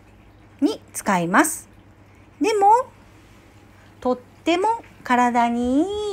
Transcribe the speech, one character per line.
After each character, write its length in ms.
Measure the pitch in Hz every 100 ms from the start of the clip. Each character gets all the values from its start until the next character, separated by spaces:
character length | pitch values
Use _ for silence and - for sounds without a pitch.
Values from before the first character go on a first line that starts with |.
| - - - - - -
に 220 | 311 440 -
使 280 | - - 190
い 80 | 170
ま 160 | 208 311
す。 240 | - - - - - - - - -
で 120 | 330
も、 340 | 427 392 466 523 - - - - - - - - - - -
と 120 | 254
っ 60 | 247 - -
て 140 | - 349
も 100 | 427 466 - - -
体 420 | 247 247 240 233
に 380 | 240 247 269 370 415 415